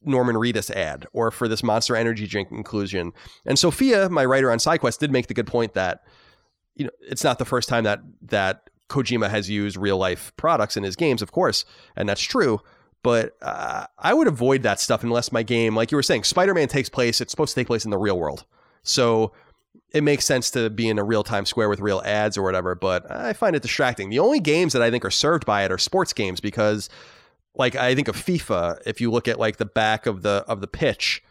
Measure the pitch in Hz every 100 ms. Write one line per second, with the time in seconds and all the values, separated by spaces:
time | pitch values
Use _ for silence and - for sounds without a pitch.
0 | - 131 123 113 117 110 95 98 85 69
1 | - - 113 - 117 107 117 107 - 117
2 | 117 113 104 101 95 113 104 107 101 95
3 | 85 - - - - 139 175 - 262 220
4 | 196 170 131 135 131 117 165 165 131 -
5 | 151 127 120 - 113 120 113 - 92 -
6 | _ _ _ _ _ _ _ - 143 -
7 | - 131 147 120 127 123 113 120 110 101
8 | - - - 107 95 95 _ _ _ 139
9 | 123 120 104 107 95 104 101 92 101 95
10 | 95 87 - - 156 156 104 - 98 -
11 | 165 123 107 - 175 104 - - - -
12 | 113 101 - 262 156 107 - _ _ _
13 | 120 120 113 - - - - - - -
14 | 160 269 285 135 120 135 117 101 - 120
15 | 117 117 - 117 110 120 113 110 117 147
16 | 135 135 104 - 190 180 139 147 131 -
17 | 123 113 117 - 151 - 120 117 107 101
18 | 101 90 78 71 - _ _ _ - -
19 | 120 113 110 - _ _ _ _ _ 156
20 | 147 143 - 135 120 127 113 107 113 104
21 | 101 113 104 107 98 - 107 101 104 95
22 | - 104 107 101 95 92 90 87 98 90
23 | - - 240 214 220 156 117 - 135 120
24 | 98 117 202 294 151 156 175 131 117 117
25 | 104 - 147 165 - 104 98 92 - 190
26 | 180 - 101 90 104 107 107 107 - -
27 | - - _ _ _ - 127 - 123 131
28 | 139 101 - 175 - 98 85 85 - 110
29 | 120 117 - 113 113 104 107 - 107 110
30 | - 98 104 101 - 107 98 - 147 101
31 | - - -